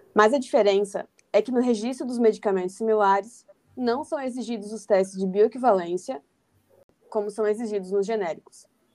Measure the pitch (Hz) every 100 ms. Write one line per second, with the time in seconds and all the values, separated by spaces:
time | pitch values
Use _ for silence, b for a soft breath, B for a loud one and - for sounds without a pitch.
0 | _ 208 214 277 254 262 202 196 196 185
1 | - _ - 208 214 247 247 214 233 262
2 | 254 240 226 202 214 190 180 - 220 214
3 | 196 202 214 - _ _ _ - 240 254
4 | 311 302 262 247 220 226 202 220 - 196
5 | 190 190 190 196 220 262 247 190 170 180
6 | - 262 _ _ _ _ _ _ _ _
7 | _ 220 208 214 214 214 226 208 185 202
8 | 196 226 175 147 _ - _ _ _